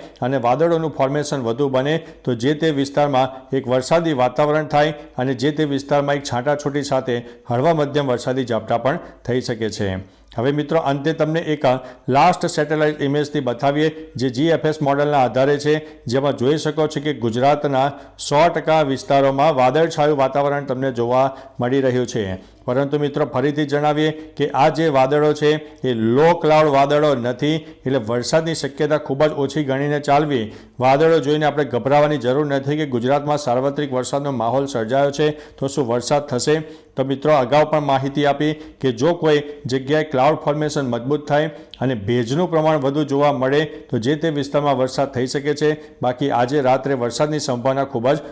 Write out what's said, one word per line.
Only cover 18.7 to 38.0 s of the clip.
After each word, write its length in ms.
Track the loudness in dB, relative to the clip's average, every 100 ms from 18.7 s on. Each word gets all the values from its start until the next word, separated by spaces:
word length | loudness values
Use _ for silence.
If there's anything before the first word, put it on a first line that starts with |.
| 2
વિસ્તારોમાં 720 | 2 -2 2 4 4 4 2 4
વાદળછાયું 640 | 4 4 2 2 2 2
વાતાવરણ 480 | 2 2 0 -2 -4
તમને 260 | -4 -2
જોવા 460 | -2 0 2 2 -2 -12 -4
મળી 220 | 0 2
રહ્યું 240 | 2 0 0
છે. 520 | -2 -4 -6 -12 -12 -4
પરંતુ 340 | -2 0 0
મિત્રો, 260 | -2 -2 -2
ફરીથી 400 | 0 -2 -2 -2
જણાવીએ 460 | 0 0 2 0
કે 380 | -2 -10 -4 -2
આ 200 | 2 2
જે 180 | 2 2
વાદળો 460 | 4 4 4 2
છે 220 | 2 2 0 -4 -6
એ 100 | -4
લો 400 | 0 2 4 4
ક્લાઉડ 340 | 4 4 4 4
વાદળો 480 | 4 4 4 2 2
નથી, 400 | -2 -2 -2 -2 -6 -10 -4
એટલે 120 | -2
વરસાદની 580 | -2 -4 0 0 0 -4
શક્યતા 420 | -6 -4 -2 0
ખૂબ 260 | -2 0
જ 80 | 0
ઓછી 320 | 0 -2 -2
ગણીને 360 | -2 -2 -2 -2
ચાલવી. 520 | 2 2 2 -2 -4 -10 -18 -2
વાદળો 400 | 2 4 6 4
જોઈને 260 | 2 0 0
આપણે 200 | 0 -2
ગભરાવાની 520 | -2 2 4 4 2
જરૂર 280 | 0 0 0
નથી 320 | -2 -2 -2
કે 80 | -2
ગુજરાતમાં 520 | -2 0 0 0 -2
સાર્વત્રિક 560 | 0 0 0 -2 -4
વરસાદનો 380 | -4 -2 -4 -2
માહોલ 340 | -2 0 0 -2
સર્જાયો 460 | -4 -2 0 0
છે, 180 | 2 -2
તો 380 | -2 -12 -8 -6
શું 200 | -4 -2
વરસાદ 400 | -2 0 -2 -2
થશે? 320 | -2 0 0 -2 -16 -12 -6
તો 80 |
મિત્રો, 300 | -4 -2 2
અગાઉ 380 | 2 4 2 2
પણ 80 | 0
માહિતી 460 | 0 0